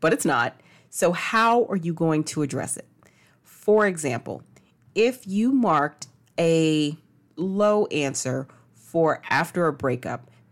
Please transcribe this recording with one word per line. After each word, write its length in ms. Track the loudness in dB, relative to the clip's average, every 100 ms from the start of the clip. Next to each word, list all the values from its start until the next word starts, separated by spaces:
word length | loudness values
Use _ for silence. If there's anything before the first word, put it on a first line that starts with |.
but 120 | 0
it's 140 | 0 0
not. 340 | 0 -2 -6 _ _ _
So 220 | -2 0
how 520 | 0 -2 2 4 2
are 120 | 0 -2
you 180 | -4
going 300 | -2 0 0
to 180 | -2 -4
address 340 | -4 -4 -8 -10
it? 100 | -14 _ _ _ _ _
For 440 | _ -8 2 4 4
example, 560 | 0 -4 -4 -6 -14 -14 -20 _ _ _
if 320 | 0 0 0 -6
you 260 | -2 0
marked 560 | 2 2 2 0 -4 -20 _ _ -2
a 560 | 2 4 4 2 0 -4 _ _ _ -8
low 500 | -6 0 2 2 0
answer 600 | -2 -4 -4 -4 -6 -8 -16 _
for 480 | _ -6 0 2 0 -2
after 360 | -2 -2 0 -2
a 60 |
breakup, 580 | 0 -4 -4 -6 -10 -14 _ _